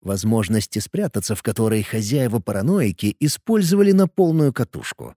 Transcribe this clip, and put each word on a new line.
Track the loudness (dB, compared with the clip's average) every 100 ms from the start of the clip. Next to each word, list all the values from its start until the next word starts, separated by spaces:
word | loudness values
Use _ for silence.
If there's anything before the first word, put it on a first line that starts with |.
возможности | -6 -2 0 0 2 0 -2 -6
спрятаться | -4 -4 -2 -4 -4 -6
в |
которой | -4 -2 0 0
хозяева-параноики | -2 -4 -2 0 0 -2 -4 -2 0 0 0 0 -4 0
использовали | -2 -2 0 0 2 4 4
на | 4 2
полную | 2 2 4 2
катушку. | 0 -6 -6 -12 -14 -16